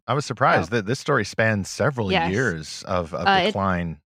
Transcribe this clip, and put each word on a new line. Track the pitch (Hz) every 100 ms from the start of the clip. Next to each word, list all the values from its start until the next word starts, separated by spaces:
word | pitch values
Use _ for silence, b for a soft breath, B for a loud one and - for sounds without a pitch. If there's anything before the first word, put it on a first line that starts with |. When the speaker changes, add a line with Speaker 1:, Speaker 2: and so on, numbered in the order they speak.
| -
Speaker 1:
I |
was | 139 -
surprised | 120 143 170 160
Speaker 2:
Oh. | 117
Speaker 1:
that | 98
this | 131
story | - 139 101
spans | - 113 104 90
several | - 113 127 98
Speaker 2:
Yes. | 95 85
Speaker 1:
years | 101 123 80 76 -
of, | - 92 82 82
of | 92
Speaker 2:
Uh, | 95
it, | 190
Speaker 1:
decline | 110 98 87 85 76